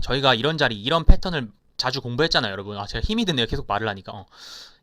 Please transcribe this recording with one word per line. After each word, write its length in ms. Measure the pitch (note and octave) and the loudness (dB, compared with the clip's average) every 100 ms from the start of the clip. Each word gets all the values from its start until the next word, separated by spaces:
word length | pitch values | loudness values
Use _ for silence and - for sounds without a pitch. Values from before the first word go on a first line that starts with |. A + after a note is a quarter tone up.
저희가 320 | - C3 C3+ | -2 0 2
이런 240 | A#2 C#3 D#3+ | 2 2 0
자리, 220 | C3+ G#2+ | 0 -2
이런 240 | A2+ E3 | -2 2
패턴을 460 | D#3 - F#3+ D#3+ A2+ - _ - | 8 6 6 -4 -6 -10 _ -8
자주 240 | B2+ C3+ | -6 -4
공부했잖아요, 500 | B2 A#2+ D#3+ - A2 | -4 0 2 2 0
여러분. 260 | F#2+ G2+ G2+ | -4 -8 -8
아, 80 | G2+ | -8
제가 140 | A#2 | -6
힘이 200 | - A3 | -4 -2
드네요, 220 | G3+ C#3 A2+ | -2 0 -2
계속 200 | G#2+ G#2 | -4 -4
말을 220 | G#2 A2 | -2 -2
하니까. 240 | G2 F#2+ | -6 -10
어. 140 | G#2+ F#2 - - - - _ | -16 -16 -20 -20 -20 -20 _